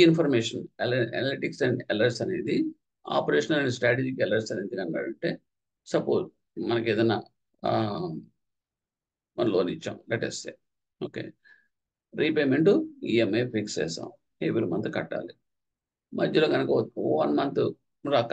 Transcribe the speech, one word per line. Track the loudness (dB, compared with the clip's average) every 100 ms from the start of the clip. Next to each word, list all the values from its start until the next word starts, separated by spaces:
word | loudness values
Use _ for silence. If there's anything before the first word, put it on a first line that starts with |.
| 8
ఇన్ఫర్మేషన్, | 6 2 2 0 -6 -10 -4
ana-, | -2 0 0 -2
analytics | -4 -4 -6 -2 0
and | 0 -2
alerts | 2 2 0
అనేది | -4 -4 -2 0 -2 -6 _ _ -4 -2
operational | 2 0 2 0
and | 0 0
strategic | 2 2 0 -2 0
alerts | 0 -2
అని | -6
ఎందుకు | -6 -6
అన్నాడంటే | -4 -4 -6 -4 -4 -6 _ _ _ _ -4
suppose | -2 0 0 -2 _ _ -8 -2
మనకి | -2 0
ఏదైనా, | 2 2 0 -4 _ _ _ -2
ఆ, | 0 -2 -4 -6 -8 -14 _ _ _ _ _ _ _ _ _ _ -4
మనం | 0
loan | 2 0
ఇచ్చాం, | -2 -8 -10 -6
let | -4 -4
us | -8
say, | -12 -16 _ _ _ -12 -10
okay, | -10 -12 -16 _ -20 _ _ _ _ _ -2
Repayment | 0 2 2 4 6 4 0 -8 0
ఈఎంఐ | 2 2 2 0 -2
fix | -4 -4
చేసాం, | -4 -6 -12 -16 _ -6 -2
every | -2 -2
month | -2 -4 -4
కట్టాలి. | -6 -8 -10 -16 _ _ _ _ _ _ -10 -2
మధ్యలో | 2 2 4
కనుక | 2 2 2
ఓ-, | 0 -2 0 2
one | 2 2
month | 0 0 0 -2 _ _ 0
రా-, | 2 2